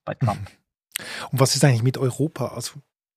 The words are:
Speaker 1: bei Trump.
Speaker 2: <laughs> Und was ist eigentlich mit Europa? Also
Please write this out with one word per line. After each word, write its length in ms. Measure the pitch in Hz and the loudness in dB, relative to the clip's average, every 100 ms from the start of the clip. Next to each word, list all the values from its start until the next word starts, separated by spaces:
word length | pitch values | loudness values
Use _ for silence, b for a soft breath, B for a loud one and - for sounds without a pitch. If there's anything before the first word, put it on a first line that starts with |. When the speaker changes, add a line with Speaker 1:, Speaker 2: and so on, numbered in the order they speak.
Speaker 1:
bei 100 | - | -12
Trump. 360 | - 113 101 101 - _ _ _ | -2 -2 -2 -8 -18 _ _ _
Speaker 2:
<laughs> 400 | - - - - | -10 -10 -12 -6
Und 100 | 123 | 2
was 160 | 131 - | 2 6
ist 80 | |
eigentlich 180 | 151 117 | 4 4
mit 160 | 123 127 | 2 0
Europa? 500 | 131 - 151 - 120 | -2 -2 -4 -2 -8
Also 320 | - - 147 - _ _ | -8 -12 -14 -20 _ _